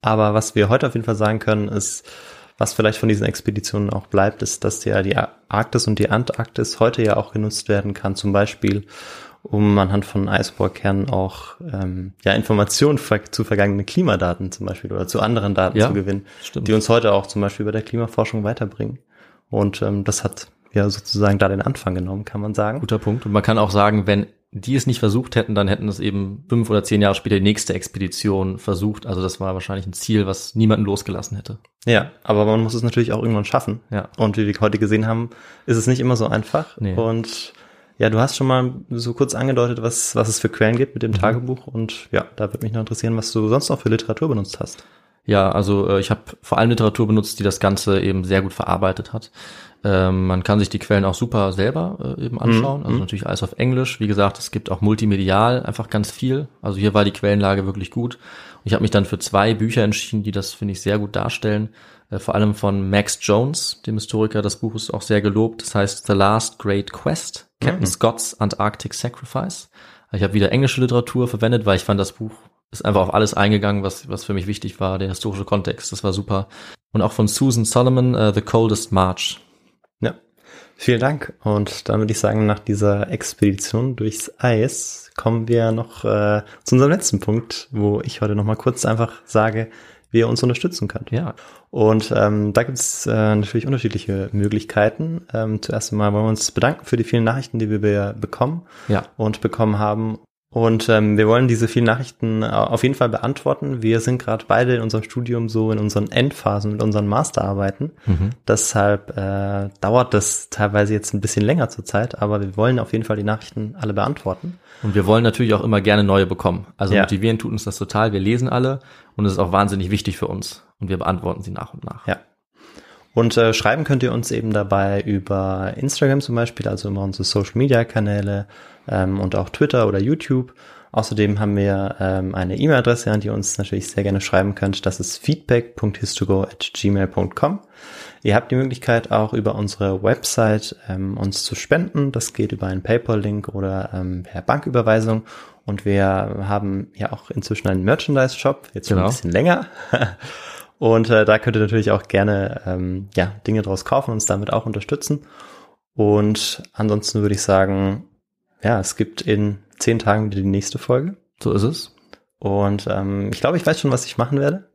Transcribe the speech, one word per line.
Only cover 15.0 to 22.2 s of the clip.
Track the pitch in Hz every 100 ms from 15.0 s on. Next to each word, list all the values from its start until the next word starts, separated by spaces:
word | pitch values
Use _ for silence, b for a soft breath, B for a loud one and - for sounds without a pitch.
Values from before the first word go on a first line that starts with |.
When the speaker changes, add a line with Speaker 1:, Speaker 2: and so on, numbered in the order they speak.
| 90
Speaker 1:
zu | 107
anderen | 107 117 101
Daten | 95 92 107
Speaker 2:
Ja, | 117
Speaker 1:
zu |
gewinnen, | 101 95 98 B B
Speaker 2:
stimmt. | - - 110
Speaker 1:
die |
uns | 107 107
heute | 117 110
auch | 98 98
zum | 104
Beispiel | 101 - 107
bei |
der | 107
Klimaforschung | 107 117 117 - 110 113
weiterbringen. | 104 113 107 - 110 127 b b b b b
Und, | 110 104 -
ähm, | 104 101
das | 98 98
hat | 101 - - _ _
ja | 104 101
sozusagen | 98 - 101 104 101
da | 98
den | 98
Anfang | - 135 -
genommen, | 90 90 98